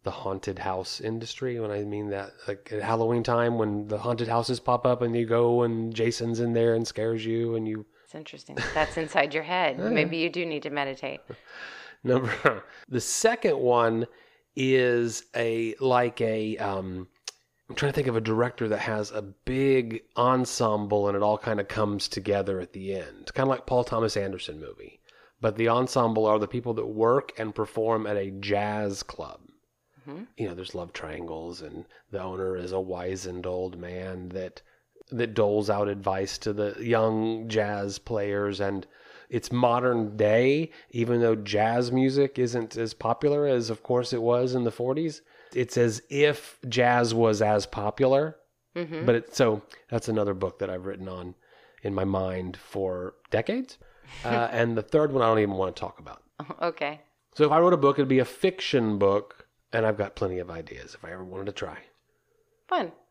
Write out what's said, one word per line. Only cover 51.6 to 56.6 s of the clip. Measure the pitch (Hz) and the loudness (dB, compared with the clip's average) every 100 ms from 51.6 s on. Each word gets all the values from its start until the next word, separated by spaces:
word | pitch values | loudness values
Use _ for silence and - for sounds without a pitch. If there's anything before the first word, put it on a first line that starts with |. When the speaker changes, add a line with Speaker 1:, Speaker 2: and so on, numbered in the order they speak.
| _ _ | _ _
Speaker 1:
in | 104 98 | -4 -2
my | 95 | 0
mind | 95 95 92 92 90 | 0 0 -4 -6 -10
for | - - 95 90 92 - _ | -10 -4 -4 -4 -8 -12 _
decades. | 104 113 233 262 - | -2 0 -4 -4 -12
Speaker 2:
<laughs> | - _ - - 120 | -20 _ -20 -10 -2
Speaker 1:
Uh, | 117 117 | 0 0
and | 117 117 113 | 0 0 0
the | |
third | 104 156 151 | 2 2 4
one, | 135 | 4
I | 113 | 4
don't | 110 | 6
even | 104 95 | 4 2
wanna | 92 | -2
talk | - 92 - | -4 -10 -10
about. | 80 - _ _ 151 - | -18 -18 _ _ -14 -4